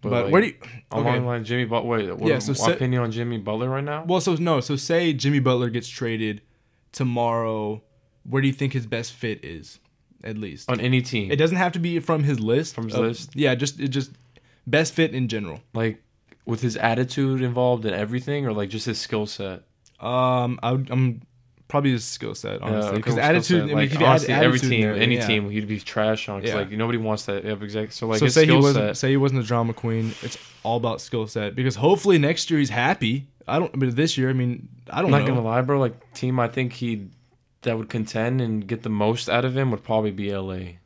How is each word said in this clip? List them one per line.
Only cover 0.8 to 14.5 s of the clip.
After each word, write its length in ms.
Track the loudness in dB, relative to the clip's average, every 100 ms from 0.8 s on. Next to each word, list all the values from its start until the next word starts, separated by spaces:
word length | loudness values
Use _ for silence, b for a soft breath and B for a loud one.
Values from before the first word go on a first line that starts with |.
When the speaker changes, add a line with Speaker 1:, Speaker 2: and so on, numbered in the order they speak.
| _
Speaker 1:
along 160 | -2 0
Speaker 2:
okay. 120 | 0
Speaker 1:
the 60 | 0
line, 180 | -4 -2
Jimmy 200 | -2 0
But-, 180 | 0 0
wait, 280 | 0 -2 -2
what 140 | 0
Speaker 2:
Yeah, 60 | 0
Speaker 1:
is 100 | 0
Speaker 2:
so 60 |
Speaker 1:
my 40 | 0 2
Speaker 2:
say 60 |
Speaker 1:
opinion 280 | 2 0 0
on 100 | 0
Jimmy 280 | -2 -4 -4
Butler 280 | -4 -4 -2
right 120 | -4
now? 200 | -4 -6 0
Speaker 2:
Well, 160 | 0
so, 140 | 2 0
no, 240 | 2 2
so 140 | 0 -4
say 380 | 0 2 2
Jimmy 260 | 0 2 2
Butler 320 | 4 2 0
gets 180 | -2 -8
traded 520 | -6 -4 -2 -4 -6 _ _ _ _ _
tomorrow. 920 | -4 -2 0 0 0 -2 -2 -4 -6 _ _ _ _
Where 180 | -4 0
do 60 | 0
you 60 |
think 200 | 0 -2
his 120 | -2 -4
best 280 | -6 -8
fit 300 | -8 -6 -6
is, 360 | -8 -14 -16 -20 _ _ _ _
at 140 | -12 -8
least? 320 | -10 -12 -4
Speaker 1:
On 100 | -2
any 220 | 2 2
team. 300 | 2 -4 0
Speaker 2:
It 40 | 2
doesn't 200 | 2 2
have 140 | 0
to 60 | 0
be 200 | -2 -2
from 240 | 0 0
his 160 | 2 0
list 360 | 2 2 0 -6
Speaker 1:
From 100 | -6
his 80 | 0
Speaker 2:
of 60 |
Speaker 1:
list? 300 | -2 -2 -10 0
Speaker 2:
Yeah, 200 | 0 2
just, 240 | -2 -2
it 100 | -4
just 220 | -2 -4 -10 _ b b